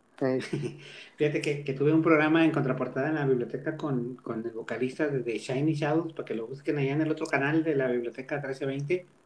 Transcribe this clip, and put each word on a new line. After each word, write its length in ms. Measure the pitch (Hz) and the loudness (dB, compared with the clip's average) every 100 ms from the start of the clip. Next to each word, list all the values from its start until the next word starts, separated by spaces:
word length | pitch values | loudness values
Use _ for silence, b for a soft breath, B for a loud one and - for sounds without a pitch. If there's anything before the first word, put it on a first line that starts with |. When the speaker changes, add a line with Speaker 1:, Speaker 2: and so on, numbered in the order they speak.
| _ - | _ -2
Speaker 1:
Ey. 200 | 135 - | 0 0
Speaker 2:
<laughs> 760 | - 143 - - - - - - | -2 -4 -6 -8 -16 -18 -20 0
Fíjate 240 | 151 147 | 0 2
que, 220 | 156 143 | -2 -4
que 100 | 143 | -4
tuve 200 | 135 143 | 0 4
un 80 | 160 | 4
programa 400 | 165 156 156 165 160 | 6 6 6 6 6
en 60 | |
Contraportada 560 | 143 - - - - 147 | 4 0 0 -2 -2 0
en 60 | 156 | 0
la 100 | 139 | 2
biblioteca 500 | 123 113 135 156 147 | 2 0 -4 -6 -4
con, 380 | 156 127 120 127 | -2 -2 -2 -8
con 280 | - 110 113 | -8 -6 -6
el 60 | |
vocalista 560 | 113 113 117 127 131 151 | -8 -8 -4 -4 0 0
de 140 | 139 | 0
The 180 | 117 107 | -2 -4
Shiny 340 | - 131 151 | -2 0 0
Shadows, 400 | 147 151 156 170 | 0 2 0 0
para 120 | - - | -8 -6
que 100 | 110 | -6
lo 100 | 113 | -6
busquen 320 | 135 - 147 | -6 -4 0
allá 140 | 135 | 2
en 80 | 147 | 2
el 100 | 156 | 0
otro 140 | 151 160 | 0 0
canal 380 | 139 139 160 | 0 2 2
de 120 | 160 139 | 2 2
la 120 | 127 | 2
biblioteca 520 | 123 120 127 127 143 | 0 -2 -8 -6 -6
trece 240 | 139 135 139 | -4 -4 -4
veinte. 400 | 139 143 180 - _ | -4 -2 -2 -2 _